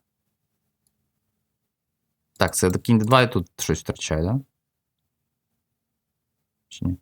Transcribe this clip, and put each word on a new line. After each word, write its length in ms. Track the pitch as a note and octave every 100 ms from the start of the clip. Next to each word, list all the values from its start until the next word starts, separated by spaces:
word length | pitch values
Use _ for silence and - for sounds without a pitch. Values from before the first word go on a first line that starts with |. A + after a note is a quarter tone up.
| _ _ _ _ _ _ _ _ _ _ _ _ _ _ _ _ _ _ _ _ _ _ _ -
Так, 180 | F#2
це 160 | - F#2
кінь 280 | F#2 - A2+
Д 60 |
два 180 | A2 C3
і 100 | A#2+
тут 280 | F#2+ F2 -
щось 200 | - D#2+
втрачає, 420 | - - - D#2
да? 180 | F2 C3 C3+ _ _ _ _ _ _ _ _ _ _ _ _ _ _ _ _ _ _ _ _ _ -
Чи 160 | -
ні? 120 | - F2+